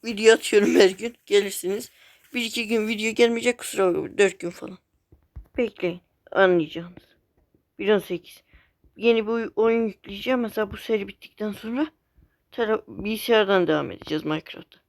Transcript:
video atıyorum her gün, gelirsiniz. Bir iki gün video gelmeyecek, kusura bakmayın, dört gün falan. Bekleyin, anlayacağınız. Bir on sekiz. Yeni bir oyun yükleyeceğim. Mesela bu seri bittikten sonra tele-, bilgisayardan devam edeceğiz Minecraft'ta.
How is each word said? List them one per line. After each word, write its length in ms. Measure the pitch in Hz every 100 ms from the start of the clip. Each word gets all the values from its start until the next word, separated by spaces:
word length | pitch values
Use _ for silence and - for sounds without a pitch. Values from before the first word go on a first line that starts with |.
video 300 | 220 208 220
atıyorum 400 | 226 - 214 208
her 160 | - 196
gün, 260 | 190 226 - -
gelirsiniz. 680 | 202 202 196 180 202 247 _ _ _ _
Bir 100 | 247
iki 240 | 226 240 220
gün 200 | 226 214
video 260 | 220 220
gelmeyecek, 440 | 226 233 233 233 240
kusura 280 | - - 190
bakmayın, 320 | 160 123 -
dört 220 | 196 185
gün 100 | 175
falan. 280 | - - 185 _ _ _ _ _ - - -
Bekleyin, 440 | 233 - 175 175 _ _ _
anlayacağınız. 840 | - 190 175 151 165 175 180 _ _ _ _ _ _ _ _
Bir 100 | 202
on 100 | 208
sekiz. 440 | - 170 - - _ _ _ _ _ -
Yeni 300 | 220 226 208
bir 240 | 233 226 -
oyun 300 | 226 233 226
yükleyeceğim. 540 | - - 202 240 254
Mesela 300 | 226 214 208
bu 60 | 214
seri 320 | - 220 196
bittikten 440 | - - _ 214
sonra 340 | 202 220 247 311 _ _ _ _ _ _
tele-, 300 | - 220 220 -
bilgisayardan 760 | 95 202 214 - 226 196 196 170
devam 240 | 151 143
edeceğiz 340 | - - 151
Minecraft'ta. 540 | - 156 - - - _